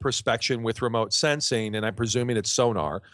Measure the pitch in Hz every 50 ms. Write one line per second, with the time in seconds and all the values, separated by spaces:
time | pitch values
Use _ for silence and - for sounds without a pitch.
0 | - 139 120 - - 135 117 117 - - 131 117 117 113 110 - 127 120 113 117
1 | 113 98 - - - 156 147 151 147 - 127 113 110 107 104 107 107 110 98 104
2 | 120 113 104 123 120 123 120 110 101 - - - 123 120 113 95 76 76 76 95
3 | - -